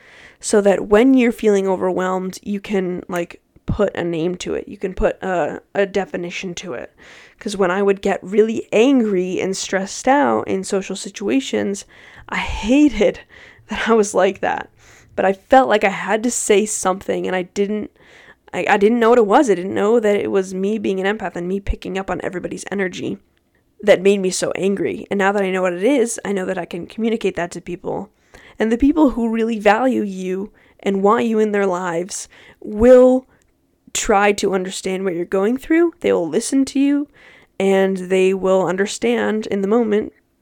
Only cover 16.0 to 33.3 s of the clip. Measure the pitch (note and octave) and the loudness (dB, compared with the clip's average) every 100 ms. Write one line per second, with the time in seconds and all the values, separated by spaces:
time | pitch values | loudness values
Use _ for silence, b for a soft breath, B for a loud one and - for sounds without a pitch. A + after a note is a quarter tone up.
16 | F#3 G#3+ A#3+ - - G#3 G#3+ - G3 F#3+ | -4 -2 -2 -2 2 2 2 -2 -4 -4
17 | - F#3 F#3 F#3 F3+ - G3+ G#3+ - _ | -4 -6 -4 -6 -6 -4 -4 -4 -10 _
18 | b b b b _ F#3 - G3+ G#3 A#3+ | b b b b _ -4 0 4 4 4
19 | A3+ B3 G#3 A#3+ C4 F3 F#3+ G3+ G3+ A#3+ | 4 6 6 4 4 0 -2 -2 2 2
20 | G#3+ G3+ - G3 F#3+ F#3 G3 A3 G#3+ F#3+ | 2 0 0 -2 -2 -4 -2 -2 -2 -2
21 | F#3+ G#3+ F3+ F3 F3+ G3 G3 - F3+ F#3+ | -2 -4 -6 -6 -6 -4 -4 -6 -6 -8
22 | F#3+ F3 - F3+ - F#3 - G3 F#3 F#3+ | -6 -6 -6 -8 -8 -10 -8 -4 -4 -6
23 | - G3 _ _ _ _ _ - G#3+ F3 | -8 -10 _ _ _ _ _ -4 2 4
24 | G3 G3+ F#3 - E3 - F#3+ G3 C#3 - | 4 2 0 -2 -4 -2 -2 -2 -4 -6
25 | - G3 F#3+ G3+ F#3+ F#3 F#3 F3 G#3+ C#4+ | -6 0 0 0 0 0 -2 0 2 2
26 | A#3 - - G3+ F#3 F#3 E3+ F3+ - - | 0 -4 -6 -4 -4 -6 -6 -10 -12 -4
27 | A3+ A3 G3 F3+ F3 E3+ - F3+ - - | -2 -2 -2 -4 -8 -8 -12 -10 -8 -8
28 | G3 _ b b b b A3 A#3 C#4 D#4+ | -10 _ b b b b 0 2 2 4
29 | C#4+ A3+ A3+ A3+ A3+ A3+ G#3 A3 C4 A3 | 2 2 -2 -2 -2 0 2 4 2 0
30 | G#3 F#3 F#3 F#3 G#3 b b b G3+ G3 | -4 -6 -6 -6 -8 b b b -4 0
31 | G3 A#3 A#3 G#3+ G#3+ G3+ G3 F3 F#3 E3+ | 2 2 2 0 0 0 0 -2 -2 -4
32 | F3+ - - B B B G#3 G#3 A#3+ B3+ | -4 -10 -14 B B B -8 4 8 10
33 | B3+ B3+ - | 10 4 -2